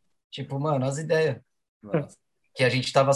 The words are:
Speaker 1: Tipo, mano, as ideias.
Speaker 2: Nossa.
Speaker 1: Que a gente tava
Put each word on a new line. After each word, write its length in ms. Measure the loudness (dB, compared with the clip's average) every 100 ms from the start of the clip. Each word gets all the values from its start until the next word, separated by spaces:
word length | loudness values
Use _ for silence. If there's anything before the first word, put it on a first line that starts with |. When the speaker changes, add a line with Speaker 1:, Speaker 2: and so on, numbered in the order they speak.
| _ _ _
Speaker 1:
Tipo, 280 | -12 -8 -4
mano, 260 | -2 0 -2
as 120 | -4
ideias. 420 | 0 0 0 -2 _ _ _ _
Speaker 2:
Nossa. 360 | -4 -4 -4 -14 _ _ _ -2
Speaker 1:
Que 80 |
a 60 | 0
gente 220 | 0 0
tava 200 | 2 4